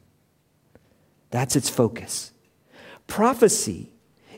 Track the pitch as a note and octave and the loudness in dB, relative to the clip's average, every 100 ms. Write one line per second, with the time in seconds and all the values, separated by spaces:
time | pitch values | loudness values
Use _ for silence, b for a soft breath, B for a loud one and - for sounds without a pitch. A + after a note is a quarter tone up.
0 | _ _ _ _ _ _ _ - _ _ | _ _ _ _ _ _ _ -20 _ _
1 | _ _ - B2 C3 C#3+ - - A2 - | _ _ -6 -4 0 0 -2 0 0 0
2 | - - - _ _ _ _ b b b | -10 -10 -12 _ _ _ _ b b b
3 | - - A#3 A#3+ G#3+ - - E2+ - _ | -10 0 2 6 4 4 -4 -8 -12 _
4 | _ _ b | _ _ b